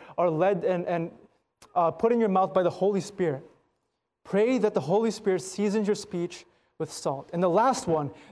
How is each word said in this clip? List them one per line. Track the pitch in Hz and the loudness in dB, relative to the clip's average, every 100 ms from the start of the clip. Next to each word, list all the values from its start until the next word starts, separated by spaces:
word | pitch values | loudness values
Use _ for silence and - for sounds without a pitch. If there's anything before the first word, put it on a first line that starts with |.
| - - | -14 -2
are | 175 | 0
led | 156 185 196 | 2 2 2
and, | 170 180 175 | 0 -2 -2
and, | 175 165 - - _ _ _ - - | -2 -4 -10 -20 _ _ _ -8 0
uh, | 165 | 0
put | 160 226 | 2 0
in | 240 | 2
your | 220 | 2
mouth | 185 190 | 2 2
by | 190 | 2
the | 175 | 0
Holy | - 190 196 | 0 0 0
Spirit. | - - 175 135 - _ _ _ _ _ _ _ | -4 -4 -2 -2 -8 _ _ _ _ _ _ _
Pray | - 196 220 262 | -4 0 2 2
that | 208 | 2
the | 208 | 0
Holy | 139 196 226 | 0 0 0
Spirit | 208 202 185 | -2 0 -2
seasons | - - 208 214 202 | -2 -2 0 0 0
your | |
speech | 202 - 180 175 - - _ _ - | -2 -4 -6 -6 -8 -20 _ _ -10
with | 156 | -10
salt. | - 165 139 - | -6 -6 -6 -6
And | 170 | 0
the | 180 | 2
last | 175 247 247 - | 4 4 2 0
one, | 160 143 - - | 0 -2 -8 -8